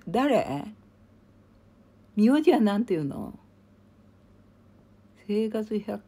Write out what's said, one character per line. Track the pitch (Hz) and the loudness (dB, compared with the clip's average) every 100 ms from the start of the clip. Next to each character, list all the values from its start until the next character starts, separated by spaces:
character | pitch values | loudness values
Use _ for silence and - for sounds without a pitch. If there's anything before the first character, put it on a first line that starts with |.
| - | -4
誰？ | 202 285 226 - 143 214 - - _ - - _ _ _ _ _ _ _ _ - - | -2 2 2 0 -6 -10 -16 -20 _ -20 -20 _ _ _ _ _ _ _ _ -12 2
名 | 220 294 | 4 4
字 | 311 | 4
は | 311 | 4
な | 208 202 | 4 0
ん | 240 | -2
て | 170 | -2
い | |
う | 143 | -4
の？ | - - - - _ _ _ _ _ - _ _ - - _ _ _ - _ _ _ - | -8 -12 -14 -20 _ _ _ _ _ -20 _ _ -20 -20 _ _ _ -20 _ _ _ -6
生 | 208 220 | -2 -2
活 | 220 214 214 | -4 -4 -6
百 | 208 214 | -6 -10